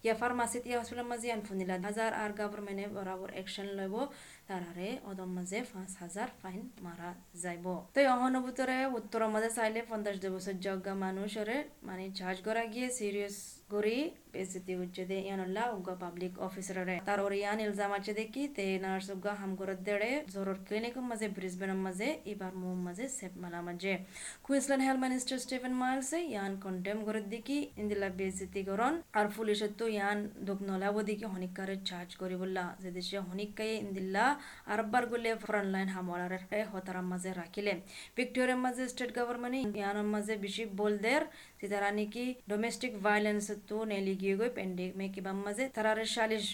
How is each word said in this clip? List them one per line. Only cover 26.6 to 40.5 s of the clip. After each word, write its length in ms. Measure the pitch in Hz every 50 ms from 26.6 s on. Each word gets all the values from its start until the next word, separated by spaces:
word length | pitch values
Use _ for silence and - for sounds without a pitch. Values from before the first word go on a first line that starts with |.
| 196
কণ্ডেম 340 | 190 185 180 180 196 208 220 214
ঘৰত 180 | 214 214 220 208 196
দি 80 | 220 226 220
কি 100 | - 277 294 285 - - -
ইন্দিলা 280 | 214 208 208 196 196 190 185 185
বেজতি 420 | 190 190 190 - 196 180 - 202 190 196
কৰণ 240 | 196 196 233 262 320 339 - - - 214
আৰু 100 | 208 202 208
পুলিচত 340 | 214 226 214 208 208 214 208 208 -
তো 60 | 233 226 214
ইয়ান 220 | 208 196 202 208 208 208 208 - - 190
দুখ 120 | 190 196 196 196 196
নলাব 260 | 190 185 196 202 208 214 214
দি 80 | 202 214 208
কি 60 | 220 220 190
হনিকাৰে 420 | 180 185 180 185 - 190 196 196 196 190 190
চাৰ্জ 200 | 185 175 175 175 - -
কৰি 140 | 185 185 185 180 185
বললা। 200 | 190 185 185 180 175 180 190
যে 80 | 190 185 175
দেশে 200 | 185 180 - 196 202 190 180
হনিকায়ে 460 | 180 196 208 208 208 - 214 220 220 214 208
ইন্দিলা 420 | 202 190 190 190 190 190 202 226 269 294 285 - - - - - - 208
আৰব্বাৰ 300 | 214 220 214 214 247 240 233
গলে 200 | 233 240 226 226 226 220 220
ফ্ৰণ্ট 260 | - 208 208 196 196 190
লাইন 140 | 190 190 190 190
হামলাৰে 680 | 185 185 180 175 175 180 180 185 185 185 - 220 208 220 214 196
হতাৰাৰ 320 | 185 185 190 185 185 185 180
মাজে 200 | 180 180 180 185 185 180
ৰাখিলে। 320 | 165 170 - 208 202 202 190 175 - - - - - - -
ভিক্টোৰিয়াৰ 420 | - 247 247 - 254 254 247 254 254 254
মাজে 180 | 254 240 247 262 247
ষ্টেট 200 | - - 247 247 220
গভৰ্ণমেণ্টে 420 | 247 240 240 240 240 240 247 254 269 262 208 208 220
ইয়ানৰ 280 | 202 202 202 208 208 208 214
মাজে 200 | 208 202 208 220 208 196
বেছি 200 | 196